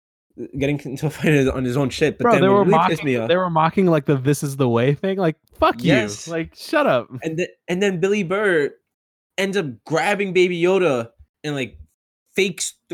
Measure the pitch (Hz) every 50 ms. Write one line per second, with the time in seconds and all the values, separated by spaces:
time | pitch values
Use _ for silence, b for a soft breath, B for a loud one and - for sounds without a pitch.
0 | _ _ _ _ _ _ _ - 120 - - 139 135 139 147 139 - 143 123 -
1 | - 151 - - - - 151 143 135 131 - 131 131 123 120 143 143 127 - -
2 | 156 147 - - 240 240 226 185 175 190 196 202 196 175 165 160 175 185 170 151
3 | - 143 127 120 113 117 165 180 185 180 165 156 156 165 - - 190 180 165 151
4 | 139 - 147 131 127 139 147 - - 143 135 135 139 123 117 117 120 135 143 -
5 | - 190 190 190 190 165 156 - _ _ _ - 320 330 - 233 240 - - -
6 | - - 202 - - 165 170 165 165 160 - - - - - 302 294 240 147 123
7 | 110 - 120 127 - 165 160 160 180 - - _ _ - 175 180 202 202 190 170
8 | 170 190 208 214 196 160 185 202 214 202 175 160 143 135 - _ _ _ _ _
9 | _ _ _ _ _ _ _ - 196 196 190 202 180 143 117 104 _ - 151 160
10 | 156 208 208 190 202 196 175 185 180 185 180 170 165 180 190 196 180 160 135 120
11 | 113 113 _ _ - _ _ _ - 151 147 139 127 104 - - - _ _ _
12 | _ _ _ _ _ _ _ - 196 202 165 - - - - _ _ _